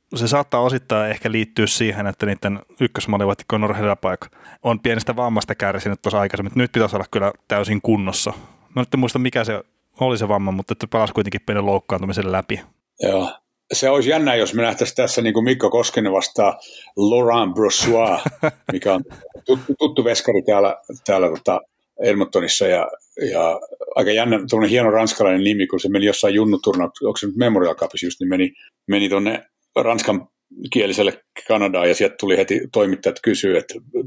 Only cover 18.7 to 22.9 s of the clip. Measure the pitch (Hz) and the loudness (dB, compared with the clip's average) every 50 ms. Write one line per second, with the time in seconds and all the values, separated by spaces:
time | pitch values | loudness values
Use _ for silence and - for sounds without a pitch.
18.7 | - 90 - 101 95 92 90 - - - - - - - - - 131 131 - - | -6 -2 0 0 0 0 -2 -6 -14 -20 -20 -20 -20 -12 0 0 0 0 0 -4
19.7 | 135 - 156 147 - - 113 120 113 - - 127 107 95 - - 104 101 101 98 | -2 0 0 0 0 0 0 2 0 0 0 0 0 0 2 2 2 4 4 2
20.7 | - - - - - - _ - 101 92 92 85 80 - - - 90 - - _ | 0 -2 -8 -16 -20 -8 _ 0 2 2 2 0 0 -2 -2 -2 -2 -2 -4 _
21.7 | _ _ _ _ _ - - 101 101 101 92 - - 98 85 82 - - 101 92 | _ _ _ _ _ -2 0 0 2 2 0 0 0 0 0 0 0 0 2 2
22.7 | 90 87 - - | 2 2 0 -2